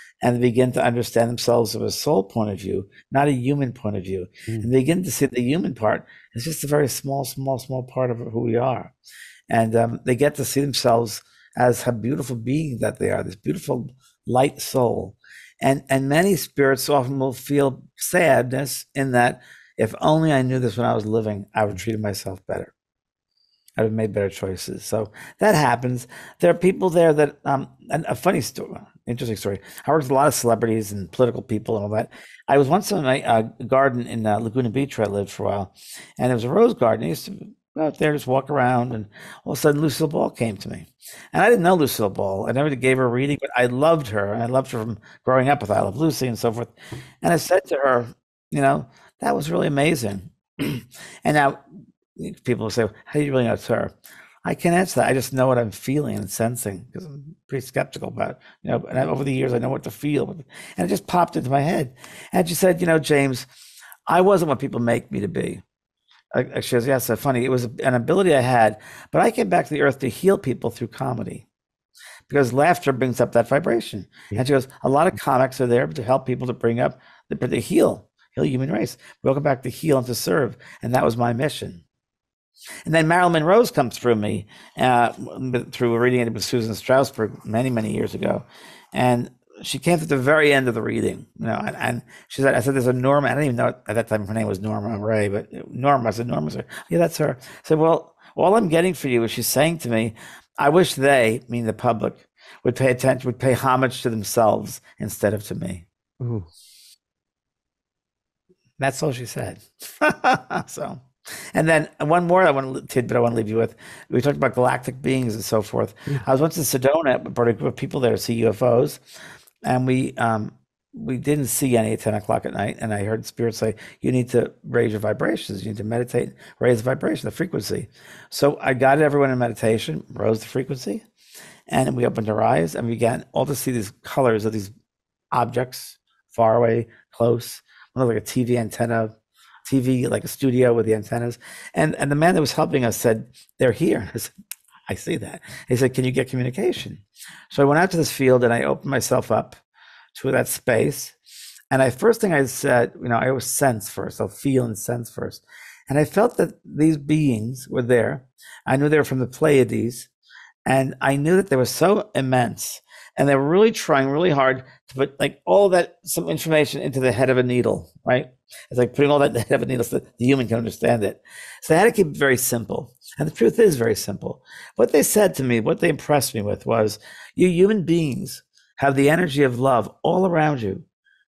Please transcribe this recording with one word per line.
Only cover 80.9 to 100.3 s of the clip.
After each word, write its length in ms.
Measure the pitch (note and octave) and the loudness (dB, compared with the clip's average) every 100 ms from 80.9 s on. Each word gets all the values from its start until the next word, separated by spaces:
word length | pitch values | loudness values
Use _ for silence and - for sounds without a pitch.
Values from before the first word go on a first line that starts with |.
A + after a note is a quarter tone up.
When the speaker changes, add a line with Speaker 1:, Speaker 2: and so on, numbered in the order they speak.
Speaker 1:
that 120 | B2+ C#3 | 0 0
was 100 | A#2 | 0
my 160 | A#2+ | -2
mission. 520 | A#2 D3 - F#2+ F2 _ _ _ _ _ _ _ _ - - - | -2 -4 -6 -12 -14 _ _ _ _ _ _ _ _ -20 -12 -2
And 80 | |
then 140 | D#3+ D#3 | 2 4
Marilyn 260 | F3 F3+ | 4 4
Monroe's 380 | E3 D#3 G#3 A#3+ | 4 4 4 4
come 180 | - B2 | 2 -2
through 260 | - B2 A2 | 0 0 2
me, 320 | G#2 G#2 - - - - | 0 -4 -8 -18 -16 -2
uh, 360 | B2+ A#2+ A#2 - A#2+ - C3 B2 - | 2 4 4 0 -12 -10 -4 -4 -4
through 220 | - A#2+ | -2 0
a 60 | A#2 | 2
reading 200 | B2 B2+ | 2 2
I 60 | A#2 | 0
did 80 | |
with 100 | G#2 | -4
Susan 300 | - B2 A2+ | -4 -2 -2
Strasberg 720 | G2 - C3 C3 - G#2+ - - | -4 0 2 2 -2 -6 -6 -6
many, 240 | A2 C3 | -4 -2
many 240 | A#2 G#2+ | -2 -2
years 220 | - - G2+ | -4 -4 -4
ago. 280 | - - - - - - _ | -2 -4 -6 -20 -20 -20 _
And 380 | - B2 A#2+ A#2 - _ - | -2 2 2 -2 -12 _ -14
she 180 | - C3+ | -8 -4
came 200 | E3+ F3 | 0 0
to 60 | D#3 | 0
the 120 | C#3 | 0
very 360 | B2+ D#3 D3 | 2 4 4
end 140 | C#3 B2+ | 4 2
of 60 | |
the 80 | A2+ | -2
reading, 460 | A2+ A2+ G#2+ - - - | -2 -2 -2 -4 -10 -8
you 60 | A2+ | -4
know, 160 | G#2+ G#3 | -4 -6
and, 100 | - | -6
and 260 | A#2 A#2+ - - - | -4 -4 -8 -20 -12
she 140 | - | -2
said, 120 | C3+ | 2
I 60 | C3 | 2
said, 160 | A#2+ C3+ | 2 2
"There's 120 | B2 | 2
a 60 | |
Norma." 340 | B2+ B2+ C#3+ C3+ | 2 2 2 2
I 40 | |
didn't 120 | B2+ D3 | 0 0
even 100 | A#2+ | 0
know 200 | A#2+ - - | -2 -2 -4
at 80 | A2 | -4
that 120 | G#2+ | -2
time 200 | G#2+ G2+ | -2 -2
her 60 | |
name 140 | A2 G#2+ | -4 -2
was 120 | F#2+ | -4
Norma 400 | G#2+ G#2+ G#2 G#2 | -4 -6 -6 -4
Ray, 300 | G#2 A2 G2+ | -2 0 0
but 420 | G2+ - - - | -2 -8 -14 -14
Norma, 380 | B2 C3+ C#3 A#2 | -2 2 2 2
I 20 | |
said, 160 | G#2 A#2+ | -4 -4
"Norma's 280 | D#2 D2+ - | -4 -6 -8
her." 100 | - - - | -12 -16 -4
"Yeah, 100 | E3+ | 0
that's 180 | E3 - | 0 0
her." 200 | D3+ C3+ | -4 -4
I 40 | - - | -12 -12
said, 160 | - D#3 | -2 2
"Well, 360 | D#3+ E3 - _ - - | 2 2 -2 _ -12 0
all 200 | E3+ A3 | 2 2
I'm 140 | F#3+ | 2
getting 240 | E3 F#3 | 2 0
for 140 | F3 C#3 | -2 0
you 160 | A#2+ | 0
is 80 | A2+ | 0
she's 160 | - A2+ | -2 -2
saying 320 | C3 D#3 E3+ | 0 0 0
to 100 | A#2+ | -2
me, 240 | A2+ A2+ - - | -2 -2 -6 -16